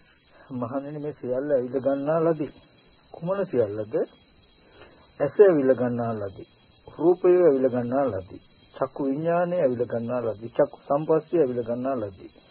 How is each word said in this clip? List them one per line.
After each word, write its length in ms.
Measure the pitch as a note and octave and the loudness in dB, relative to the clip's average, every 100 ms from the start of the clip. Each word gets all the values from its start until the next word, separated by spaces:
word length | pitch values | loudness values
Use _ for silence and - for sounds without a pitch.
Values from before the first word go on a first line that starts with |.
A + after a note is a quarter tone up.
| _ _ _ - - | _ _ _ -20 -14
මහණෙනි, 500 | B2+ A#2 C3+ C#3 D3+ | -8 -6 -6 -8 -10
මේ 140 | D3 | -10
සියල්ල 380 | D3 B2 B2 D3 | -8 -4 -4 0
ඇවිද 260 | C#3 B2 C3 | 0 0 -2
ගන්නා 440 | B2 C#3 C#3 E3 | 0 0 0 2
ලදී. 320 | D#3+ D#3 - - _ _ - _ _ | 2 0 -4 -10 _ _ -20 _ _
කුමන 260 | - E3 G3 | -10 -4 -4
සියල්ලද? 500 | F#3+ B2 G#2 G#2+ G#2+ D3 A#3 - _ - _ _ - - - - - - | -2 0 0 -2 -4 -4 -4 -8 _ -20 _ _ -20 -20 -20 -20 -16 -6
ඇස 140 | C#3+ - | 0 6
ඇවිල 320 | G3+ D#3 C3 | 6 6 4
ගන්නා 380 | B2 B2 A#2+ A#2 | 2 0 -2 -4
ලදී. 340 | A2+ G2 - - _ _ - - | -6 -8 -12 -20 _ _ -20 -18
රූපය 400 | - D#3+ F3+ F3+ F3+ | 0 2 4 4 6
ඇවිල 300 | E3+ C#3 B2+ | 6 4 2
ගන්නා 360 | B2 A#2+ C3 C#3 | 0 -2 0 0
ලදී. 360 | F#2+ F#2 - - _ - | -4 -8 -16 -20 _ -14
චක්කු 260 | - C3+ - | -8 -6 -4
විඥානය 540 | C#3 C#3 E3 E3+ F3 F3+ | -4 -2 0 0 0 0
ඇවිල 280 | C#3 A#2+ | 0 0
ගන්නා 360 | A#2+ A#2 A#2 B2 | -2 -4 -4 -4
ලදී. 280 | A#2 G2+ A#2 | -4 -6 -4
චක්කු 280 | - C#3+ - | 0 0 -2
සම්පස්සය 560 | - C#3+ D#3 D#3 - F3 | -4 -2 0 0 0 0
ඇවිල 240 | C3+ A#2+ | 0 0
ගන්නා 340 | A2+ B2 B2+ C3 | -4 -4 -4 -4
ලදී. 360 | G#2 F#2 E2+ - - | -6 -10 -20 -20 -20